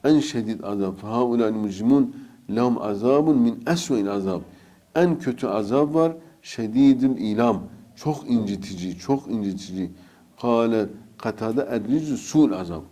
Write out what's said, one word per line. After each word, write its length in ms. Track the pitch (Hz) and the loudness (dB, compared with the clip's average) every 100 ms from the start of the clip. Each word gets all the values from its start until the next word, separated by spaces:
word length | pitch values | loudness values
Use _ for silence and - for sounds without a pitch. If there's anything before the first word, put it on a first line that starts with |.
En 160 | - 156 | 4 2
şiddet 440 | 131 123 107 107 | 2 -4 -4 -6
azap. 380 | 101 101 95 95 | -4 -2 -2 -4
Haulâ 480 | 107 117 123 117 110 | -4 0 2 2 0
mujrimun 640 | 110 104 95 113 139 127 - - - - | 0 -4 -2 2 4 2 -4 -20 -20 -6
lehum 280 | 107 123 120 | 0 0 0
azabun 560 | 107 101 117 143 156 139 | -2 -2 2 4 4 4
min 260 | 117 113 139 | 2 0 -4
esve'il 460 | 170 - 123 101 | -4 0 -2 0
azab. 280 | 101 95 - - - - _ _ | -2 -2 -4 -8 -20 -20 _ _
En 240 | 160 175 170 | 2 2 2
kötü 280 | 127 123 120 | -4 -4 -2
azap 480 | 104 101 131 147 | -2 0 2 2
var. 180 | 160 165 165 - _ | 2 2 0 -18 _
Şedidül 760 | - - 113 120 139 127 131 131 | -14 -6 -2 6 6 6 2 0
ilam. 460 | 107 107 120 190 - - - - | -2 2 2 2 -4 -18 -20 -8
Çok 340 | 151 143 - | -6 -6 -2
incitici, 680 | 117 104 98 98 92 90 87 | 0 0 -6 -8 -8 -8 -8
çok 300 | - 139 135 | -4 -4 -2
incitici. 600 | 113 101 95 - 92 90 - - _ _ _ | -4 -4 -6 -10 -8 -8 -10 -20 _ _ _
Kâle 460 | 120 117 113 113 104 - - - | 0 2 2 0 -2 -6 -20 -8
Katade 480 | 117 107 113 117 - | -8 -4 -4 -2 -2
er-riczu 460 | 117 104 147 156 120 | -4 -2 -2 -2 -8
su'l 360 | - 156 139 | 0 4 4
azab. 300 | 92 87 82 80 | 2 -6 -10 -12